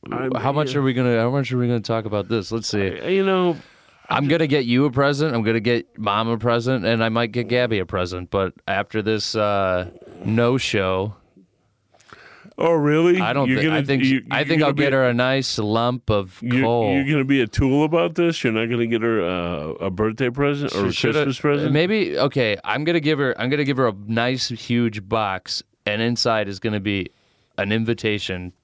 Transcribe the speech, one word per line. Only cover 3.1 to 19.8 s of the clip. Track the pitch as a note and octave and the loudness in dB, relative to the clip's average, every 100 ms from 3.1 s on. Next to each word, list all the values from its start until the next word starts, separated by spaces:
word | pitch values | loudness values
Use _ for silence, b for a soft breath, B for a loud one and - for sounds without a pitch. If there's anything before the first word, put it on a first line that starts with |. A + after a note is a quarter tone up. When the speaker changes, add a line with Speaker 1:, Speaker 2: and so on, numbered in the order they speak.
| F#3+ | 0
Speaker 1:
know, | G3 F#3+ F3+ D#3+ b b b b - | 2 2 2 -2 b b b b -4
Speaker 2:
I'm | A#2 C#3 | -2 2
gonna | D#3+ D#3 | 2 2
get | D3 A#2+ | 0 2
you | A#2+ | 2
a | C#3+ | 2
present. | B2 C#3 C#3+ D#3 | 2 2 2 0
I'm | A#2 | 0
gonna | G#2+ A2+ | 0 0
get | A2 A#2+ - - | 2 0 -2 -6
Mom | G#2 G2+ A2+ | -2 0 0
a | A#2 | 0
present, | A#2 A#2+ A#2 C3 | 0 0 0 0
and | F#2+ A2+ | 0 0
I | A2+ | 0
might | A2+ A#2+ | 0 -2
get | A#2 A2 | -4 -2
Gabby | B2 A#2+ A2 | 0 0 -2
a | F2+ | -2
present. | F#2+ F2+ F2+ F2+ | -4 -4 -6 -4
But | G2+ F#2 - - | -2 -2 -4 -4
after | G2 G2+ A2 | -4 -2 -2
this, | G#2 G#2+ - | 0 -2 -2
uh, | A2 G#2 G2+ F#2+ F2+ F2+ - - - | -2 0 0 0 0 -4 -12 -20 -8
no | - A2 A#2+ C3 | -2 2 2 2
show. | - A2 F#2 F#2 G#2 G#2 _ _ _ _ _ _ _ B B B B B B - | 0 0 0 0 -2 -6 _ _ _ _ _ _ _ B B B B B B -2
Speaker 1:
Oh, | D#3+ | 2
really? | E3 D3 D#3 E3+ F#3 | 2 4 4 4 4
Speaker 2:
I | G#2+ | 2
don't | C3 C3 | 0 2
Speaker 1:
You're | C3 | 2
Speaker 2:
thi-, | D#3 | 2
I | |
Speaker 1:
gonna, | D#3 C#3 | 0 0
Speaker 2:
think, | C#3 | 2
Speaker 1:
you, | C3 C3+ - | 2 0 0
Speaker 2:
I | A#2+ | -2
Speaker 1:
you're | C#3+ | 2
Speaker 2:
think | D#3+ | 2
Speaker 1:
gonna | D3+ | 2
Speaker 2:
I'll | |
Speaker 1:
be | C#3+ | 2
Speaker 2:
get | D3 | 2
her | C3+ B2+ | 4 2
a | |
nice | A#2+ B2+ C3+ B2+ - | 2 2 0 -2 -2
lump | G#2 A2 A#2+ B2 - | 0 2 0 -2 0
of | G#2 F#2+ - | 0 0 -8
Speaker 1:
you, | A#2 B2 | -2 0
Speaker 2:
coal. | C3 A#2+ G#2+ | 2 2 2
Speaker 1:
you're | - C#3 | 0 2
gonna | D3+ | 0
be | C3+ C#3 | 2 2
a | A2 | 2
tool | - C#3 C#3 | 2 2 4
about | D3+ E3 E3+ | 2 2 0
this? | E3 E3+ E3 | 0 0 0
You're | B2+ | 0
not | A2 A2+ | 0 0
gonna | A#2+ A#2 | 0 0
get | A#2 | 0
her, | A2+ A2+ | 2 0
uh, | E2+ F2+ F2 E2 D#2 - | 0 -2 -4 -4 -6 -6